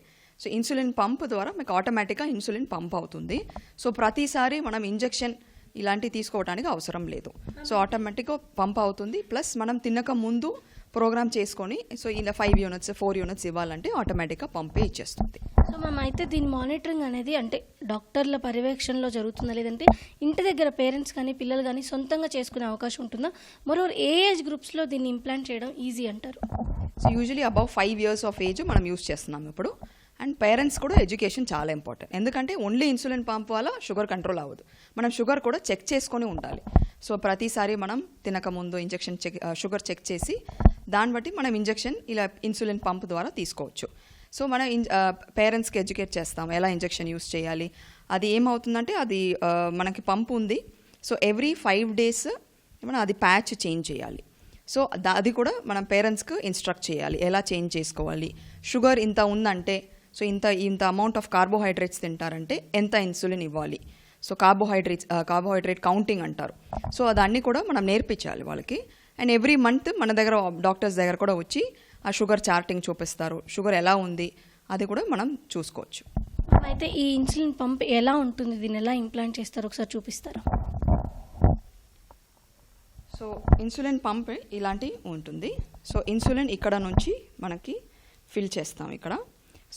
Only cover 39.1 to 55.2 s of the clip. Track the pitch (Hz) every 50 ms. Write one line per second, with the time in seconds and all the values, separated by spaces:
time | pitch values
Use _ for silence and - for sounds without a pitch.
39.1 | 180 175 - 175 180 - - 170 165 - - 185 202 - - - 175 - - -
40.1 | 185 170 - - 392 494 - - - - - - - - - - 185 202 220 247
41.1 | 240 240 226 330 403 370 277 254 220 214 214 208 220 214 - 240 285 - - -
42.1 | 226 214 202 190 202 - - 220 208 - 233 214 208 202 - 185 180 185 208 180
43.1 | 175 170 175 - - - 175 - - - 143 135 - - - - - - - -
44.1 | - - - - - - 277 269 254 247 262 254 233 233 233 - - 190 190 185
45.1 | 180 - - - - 226 214 220 220 226 226 - - 208 190 196 196 - 196 185
46.1 | - 180 165 - - 160 165 165 170 175 185 190 180 170 175 175 - - 170 165
47.1 | 165 165 - - - 165 160 160 165 160 170 - - - - - - - - -
48.1 | 185 185 202 214 208 226 247 254 240 233 233 240 233 233 240 - 427 359 269 226
49.1 | 196 190 190 185 180 - - 175 170 175 175 170 170 180 185 190 190 - - -
50.1 | 190 208 226 - 254 226 220 196 226 453 - - - - _ _ - _ - -
51.1 | 240 - - 208 214 220 269 302 320 - - 214 190 202 226 220 214 220 233 226
52.1 | 233 - - 302 480 - - _ _ _ _ _ - - - 240 262 247 214 190
53.1 | 202 196 208 180 185 202 220 - 233 - - 175 165 165 156 - 147 - 120 117
54.1 | 107 - - - _ _ - - - - _ - - 269 269 - - 180 185 185
55.1 | - 202